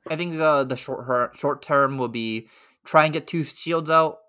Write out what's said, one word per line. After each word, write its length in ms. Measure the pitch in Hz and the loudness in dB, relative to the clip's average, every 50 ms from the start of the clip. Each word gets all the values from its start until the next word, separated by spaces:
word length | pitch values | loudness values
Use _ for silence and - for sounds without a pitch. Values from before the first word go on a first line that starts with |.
| _ - | _ -10
I 80 | 160 | -6
think 180 | 156 175 175 165 | -6 -6 -6 -4
the, 300 | 156 160 156 151 139 135 | 0 2 4 4 4 2
the 120 | 127 131 | 0 -4
short 300 | 123 - - 127 - 120 | -8 -6 -8 -8 -8 -4
her-, 260 | 127 127 123 123 - - | -2 0 0 0 -2 -4
short 280 | - - 147 143 139 | -4 -4 -2 -2 -4
term 340 | - - 147 139 139 135 139 | -2 0 2 2 2 2 0
will 120 | 131 123 117 | -2 -4 -4
be 400 | 113 117 113 113 110 110 113 _ _ - - _ _ _ _ | -4 -4 -4 -4 -4 -6 -8 _ _ -20 -20 _ _ _ _
try 200 | - - 156 151 | 2 4 4 4
and 100 | 156 151 | 4 0
get 120 | 160 - | -4 -6
two 160 | - - 165 | -4 -4 -4
shields 460 | 147 - - - - 160 170 165 156 151 | -4 -4 -6 -8 -4 -2 -2 -2 0 4
out 300 | 160 160 160 156 - - _ | 4 4 4 4 0 -8 _